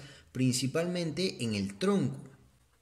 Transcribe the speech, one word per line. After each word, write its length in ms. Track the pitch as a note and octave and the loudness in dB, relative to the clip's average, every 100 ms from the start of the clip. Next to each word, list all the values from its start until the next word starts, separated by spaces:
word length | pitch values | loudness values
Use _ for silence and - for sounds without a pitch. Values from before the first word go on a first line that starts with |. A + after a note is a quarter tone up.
| - - - | -12 -20 -8
principalmente 1120 | B2+ C3 A#2+ C3 D#3+ F3 F3+ E3 C#3 F#3 - | 0 2 2 0 0 0 -2 -2 -2 -2 -2
en 120 | A#2 G2+ | -2 0
el 220 | F#2+ - | -2 0
tronco. 440 | F#3 F#3 C3+ - - - - _ _ _ | 2 4 2 -2 -14 -20 -20 _ _ _